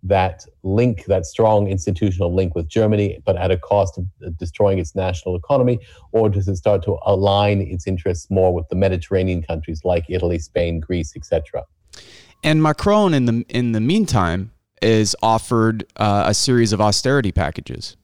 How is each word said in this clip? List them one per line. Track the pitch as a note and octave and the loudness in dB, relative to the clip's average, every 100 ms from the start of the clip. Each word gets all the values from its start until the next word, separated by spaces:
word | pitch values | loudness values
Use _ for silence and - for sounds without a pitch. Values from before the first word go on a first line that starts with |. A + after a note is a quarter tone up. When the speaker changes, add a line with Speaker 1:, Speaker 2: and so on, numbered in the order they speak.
Speaker 1:
that | F#2 F#2+ F#2 F2 - _ | 0 0 0 -4 -20 _
link, | F#2+ G2+ B2 G2 - | -4 0 0 0 0
that | G2 D#2+ | -2 -2
strong | - A2 G#2+ G2+ | 0 4 4 2
institutional | F#2+ - F2+ G#2 F2 F2 | -2 -4 -2 -2 0 -2
link | F2+ F#2 | 0 -2
with | E2+ D#2+ | -2 -4
Germany, | - A2 G#2+ G2+ - - | 0 2 2 0 -2 -2
but | F2 | -2
at | F2+ | 0
a | F#2 | -2
cost | - G2+ F#2+ - | 0 0 0 -2
of, | F#2 _ | -10 _
uh, | E2 E2 | -12 -8
destroying | D#2+ - G#2 F#2+ | -8 0 0 2
its | D#2+ | -2
national | - F#2 F2+ - F2+ | -4 -4 -4 -4 -6
economy? | - C#3 B2 A#2+ - - - | -2 0 2 0 -6 -20 -4
Or | A2+ A2 | 0 2
does | G2+ F#2+ | 2 0
it | F2+ | 0
start | G#2+ G2+ | 0 0
to | E2+ G2 | 0 -4
align | - G2 G2 G2+ G#2 G2+ | 0 2 2 2 2 0
its | E2 F2+ F2+ | -2 -6 -6
interests | F#2 F#2 E2+ - | -4 -4 -6 -2
more | F#2+ F#2 | 2 2
with | F2 D#2+ | 2 -4
the | F2+ | 0
Mediterranean | G2 F#2 - F#2+ F#2 F2 | 0 0 -2 -2 0 -2
countries | D#2+ E2 D#2 D#2 | -4 -8 -6 -6
like | F2+ F2 E2 | -2 -2 -2
Italy, | F2+ F2 E2+ | -4 -2 -4
Spain, | D#2+ F2 E2+ E2+ | -4 -2 -2 -4
Greece, | D2+ F2+ D#2 - | -4 -4 -4 -10
et | D2+ | -4
cetera? | D#2+ D2+ - - _ _ - - - - _ | -4 -4 -10 -12 _ _ -20 -20 -20 -20 _
Speaker 2:
And | D#3 D#3 | 0 2
Macron, | D#3 D3+ G3+ G#3 G3+ | 2 2 2 4 4
in | D3+ A#2+ | 2 2
the, | A#2 - | 0 -2
in | B2 B2 | -2 0
the | A2 | 0
meantime, | A2+ G3+ G3+ G#2+ F2 F2+ G#2 _ _ _ | 2 2 2 2 0 -2 -6 _ _ _
is | G#2+ A2 G#2 - | 2 2 2 0
offered, | A2+ A2+ - A#2 A2 A2 - - | 0 0 0 2 2 0 -8 -2
uh, | G#2+ G2+ E2 | 0 2 2
a | |
series | G#2 - B2 A#2 | 0 2 2 2
of | G2+ | 2
austerity | G#2+ G2+ B2+ C#3 G#2+ | 2 2 0 0 0
packages | F2 D2+ - - - - - | -2 -2 -6 -12 -12 -12 -18